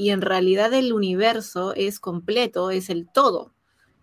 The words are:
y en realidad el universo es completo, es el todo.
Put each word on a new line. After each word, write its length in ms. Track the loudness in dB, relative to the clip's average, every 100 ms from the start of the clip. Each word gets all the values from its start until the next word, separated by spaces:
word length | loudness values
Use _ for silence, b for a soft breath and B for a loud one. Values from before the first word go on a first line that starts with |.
y 80 | -2
en 120 | 0
realidad 500 | 0 2 4 4 4
el 180 | 2 2
universo 840 | 0 0 2 0 0 -4 -6 -4
es 260 | -2 -4 -6
completo, 720 | -8 -6 -2 0 0 -2 -2
es 200 | -2 -4
el 180 | -6 -2
todo. 400 | 2 2 0 -6 _ _ _ _ _